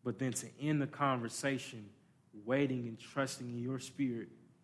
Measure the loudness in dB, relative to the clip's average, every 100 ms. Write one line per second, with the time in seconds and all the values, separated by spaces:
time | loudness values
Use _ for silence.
0 | -4 0 0 -2 -6 -2 2 4 2 2
1 | 2 2 0 0 0 0 -2 -10 -12 -18
2 | _ _ _ -14 2 4 4 2 -2 -6
3 | -6 -2 0 -2 -4 -2 -2 -2 -4 0
4 | 0 2 -4 -12 -20 -20